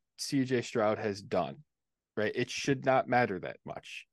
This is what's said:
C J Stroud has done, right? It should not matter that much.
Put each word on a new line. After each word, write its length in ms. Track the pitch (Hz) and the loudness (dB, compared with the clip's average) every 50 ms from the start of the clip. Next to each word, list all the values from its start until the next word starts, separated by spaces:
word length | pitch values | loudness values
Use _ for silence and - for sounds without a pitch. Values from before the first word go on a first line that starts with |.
| _ _ _ | _ _ _
C 280 | - - - - 139 131 | -10 -8 -2 0 0 2
J 160 | 127 131 120 | 2 2 0
Stroud 380 | 120 - - 131 110 107 107 107 | 0 0 0 2 2 2 2 2
has 240 | 110 110 101 98 101 | 0 -2 -4 -4 -6
done, 340 | - - 92 85 69 69 - - _ _ _ _ _ _ _ _ _ - | -2 0 0 0 -2 -4 -12 -16 _ _ _ _ _ _ _ _ _ -4
right? 160 | - 107 107 - | -2 -2 0 0
It 160 | 123 123 123 | 0 -2 -2
should 340 | - - - - 143 131 131 | -4 -4 0 0 0 0 4
not 240 | 135 131 131 - - | 4 4 4 4 4
matter 320 | 127 123 123 110 98 90 | 4 4 4 2 0 -4
that 160 | 78 67 58 - - | -6 -8 -10 -10 -10
much. 420 | - - - - - - - - _ | -12 -10 -10 -12 -14 -16 -16 -16 _